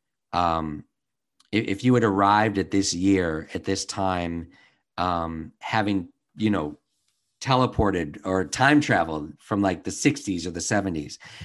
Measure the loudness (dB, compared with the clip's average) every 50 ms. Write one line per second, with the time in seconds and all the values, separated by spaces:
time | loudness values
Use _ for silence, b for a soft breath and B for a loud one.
0 | _ _ _ _ _ -6 -2 0 0 0 0 -2 -4 -6 -8 -10 -14 _ _ _
1 | _ _ _ _ _ _ _ _ _ -2 -2 -2 0 0 -4 0 4 4 4 6
2 | 4 4 2 4 4 4 4 4 4 2 2 0 -2 0 0 0 0 0 -2 0
3 | 2 4 4 4 4 0 -2 -4 -8 -8 -10 -8 -4 -4 -4 -4 -4 -8 -6 -4
4 | -2 -2 0 -2 -2 -4 -4 -6 -10 -12 b b b b b b b b -6 -4
5 | -2 -2 0 -2 -2 -4 -6 -8 -10 -12 _ _ -10 -4 -2 0 0 2 0 -2
6 | -2 -6 _ _ _ _ _ -2 0 0 2 0 -2 -4 -8 -12 _ _ _ _
7 | _ _ _ _ _ _ _ -10 -2 2 2 4 4 2 2 0 0 2 2 0
8 | -2 -4 -8 -10 -6 -2 0 0 0 -2 -2 2 4 4 6 4 4 4 2 2
9 | 2 0 -2 -6 -8 -10 -14 -16 _ -4 -2 0 2 0 0 -2 -6 -10 -8 0
10 | 0 0 0 0 -4 -6 -6 -4 -4 -6 -8 -8 -4 -2 -2 0 0 -2 -4 -4
11 | -8 -10 -14 -18 B B B B B